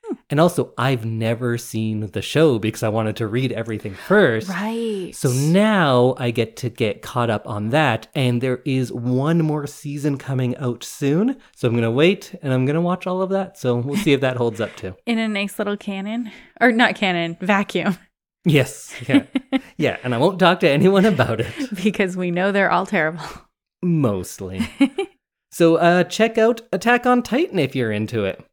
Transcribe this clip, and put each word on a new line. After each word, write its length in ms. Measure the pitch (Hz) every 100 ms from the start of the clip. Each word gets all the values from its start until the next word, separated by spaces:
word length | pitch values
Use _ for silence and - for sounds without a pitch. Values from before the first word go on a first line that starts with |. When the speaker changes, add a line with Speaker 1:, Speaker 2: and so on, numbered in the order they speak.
| 453
Speaker 1:
Hmm. 80 | 254 _
Speaker 2:
And 80 | 147
also, 320 | 170 160 120 -
I've 260 | 127 131
never 540 | 113 110 113 117 123 117
seen 480 | - 110 110 107 107
the 100 | 101
show 380 | - 147 160 113
because 240 | 107 -
I 40 | 113
wanted 280 | 110 110 104
to 100 | 110
read 240 | 117 131
everything 440 | 113 113 107 107
first. 540 | 95 - 202 160 110 180
Speaker 1:
Right. 640 | 180 208 226 226 202 175
Speaker 2:
So 200 | - 135
now 840 | 127 147 185 214 202 151 127 127 127
I 120 | 123
get 260 | 117 113 -
to 120 | 120
get 320 | - 110 -
caught 260 | - 127 117
up 200 | 107 -
on 220 | 104 107
that. 360 | 143 147 110 -
And 260 | 147 127 120
there 220 | 131 123
is 280 | - 131 123
one 500 | 120 120 127 147 170
more 240 | 156 151 143
season 520 | - 143 143 147 135
coming 380 | - 131 127 123
out 260 | 127 120
soon. 520 | - - 139 156 240 269 _ _
So 100 | 127
I'm 80 |
gonna 160 | 120 113
wait 420 | 120 170 202 - 185
and 100 | 143
I'm 120 | 127
gonna 160 | 131 156
watch 280 | 175 180 190
all 140 | 185
of 80 | 190
that. 280 | 190 185 -
So 160 | 127 120
we'll 180 | 127 143
see 160 | 160
if 80 | 139
that 160 | 131 123
holds 240 | 117 107
up 160 | 104 -
too. 180 | 92 90
Speaker 1:
<laughs> 60 | -
In 120 | 226
a 80 | 220
nice 320 | 208 202 -
little 180 | 202 208
canon. 540 | - 196 202 233 220 - - -
Or 100 | 247
not 240 | 226 240
canon, 420 | - 196 175 165 170
vacuum. 580 | 185 202 202 185 180 175 _ _ _ _
Speaker 2:
Yes. 500 | 175 147 - - - - 120
Yeah. 160 | 139 -
Speaker 1:
<laughs> 40 | - - 262 - -
Speaker 2:
Yeah. 200 | 139 90
And 120 | 127
I 40 | 120
won't 200 | 165 185
talk 220 | 180 180
to 80 | 170
anyone 340 | 143 185 196
about 340 | 214 170 107 110
it. 120 | - - 269 185
Speaker 1:
Because 340 | 202 185 190 185
we 140 | 180
know 200 | 175 196
they're 200 | 202 190
all 160 | 175 190
terrible. 360 | 202 156 165 - - _ _ _ _
Speaker 2:
Mostly. 840 | 180 165 131 98 90 - 95 95 - -
Speaker 1:
<laughs> 280 | 277 - 392 _ _ _ _
Speaker 2:
So, 240 | - 165 160
uh, 280 | 170 175
check 320 | 175 - 226 226
out 240 | 220 240 -
Attack 360 | 190 233 240 247
on 160 | 247
Titan 360 | 240 247 349 185
if 160 | 131
you're 160 | 135 117
into 320 | 104 107 117
it. 200 | 98 - -